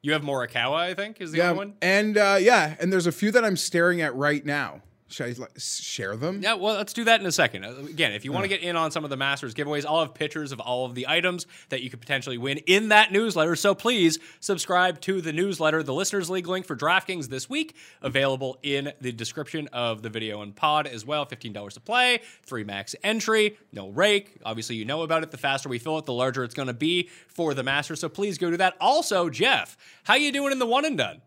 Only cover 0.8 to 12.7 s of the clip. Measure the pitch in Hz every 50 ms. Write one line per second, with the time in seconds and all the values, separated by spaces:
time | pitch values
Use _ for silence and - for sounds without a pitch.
0.8 | 175 180 180 185 202 214 220 - 190 160 151 165 175 175 170 185 202 202 202 _
1.8 | - 180 190 202 214 214 208 214 208 196 196 196 185 220 247 202 160 151 156 -
2.8 | 170 185 190 185 165 170 - - 202 214 214 247 226 214 190 151 - - - 170
3.8 | 170 180 175 175 160 147 120 131 143 147 151 147 151 147 143 147 131 90 71 -
4.8 | _ _ _ _ _ _ - - 135 120 117 120 123 - _ 143 - - - -
5.8 | - - - - 104 95 104 113 135 170 190 202 196 208 226 190 185 214 220 196
6.8 | 214 208 - 233 233 226 226 214 196 180 - - 151 117 - 92 95 107 123 135
7.8 | 143 156 160 156 165 117 101 107 123 131 147 185 196 190 196 175 165 175 175 165
8.8 | 160 156 - 165 151 139 139 131 135 139 139 131 - 123 113 147 147 147 151 147
9.8 | 143 147 156 165 160 139 - - 156 143 - 160 151 135 135 110 - 123 123 123
10.8 | 127 123 120 123 127 131 156 170 175 180 180 175 170 _ - - - _ 135 127
11.8 | 127 131 135 117 - - 143 131 - 135 127 120 123 135 143 147 - 170